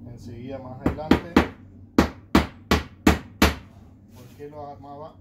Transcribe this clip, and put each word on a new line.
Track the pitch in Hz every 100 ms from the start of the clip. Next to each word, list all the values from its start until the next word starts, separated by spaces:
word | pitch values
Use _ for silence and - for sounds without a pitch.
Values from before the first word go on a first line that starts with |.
| -
enseguida | - 120 120 127 135
más | 127 127
adelante | - - 156 - 170 165 - - - - - - - - - - - - - - - - - - - - - - - - - - -
por | - - -
qué | 147
lo | 151 143
armaba | 143 139 143 156 -